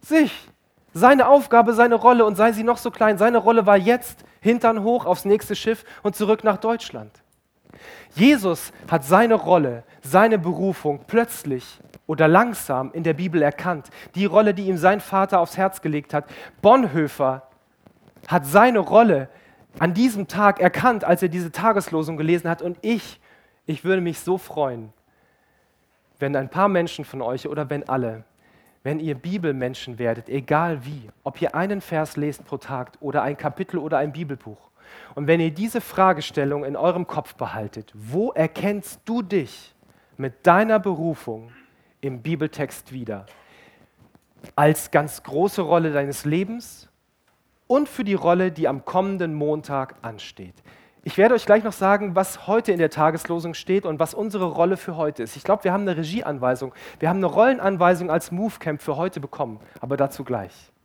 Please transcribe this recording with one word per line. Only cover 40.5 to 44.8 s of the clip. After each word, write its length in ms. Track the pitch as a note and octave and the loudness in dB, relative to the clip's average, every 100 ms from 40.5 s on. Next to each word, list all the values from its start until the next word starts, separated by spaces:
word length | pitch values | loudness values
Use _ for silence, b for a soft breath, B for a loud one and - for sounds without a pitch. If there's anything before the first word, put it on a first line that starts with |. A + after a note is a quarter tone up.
| F3 A3 A3 | 4 4 0
Berufung 720 | G3 E3 E3 D3+ - A2 A2+ A#2+ b b b b | 0 -4 -4 -6 -10 -12 -14 -20 b b b b
im 220 | C#3 B2+ | -10 -8
Bibeltext 720 | A#2 E3 D3+ - C3+ - - | -6 -4 -6 -6 -10 -10 -16
wieder? 340 | C3 A#2+ G2+ G2 b b b b b b b _ _ _ _ - | -14 -10 -10 -12 b b b b b b b _ _ _ _ -10
Als 360 | - D3 D#3 | 2 2 2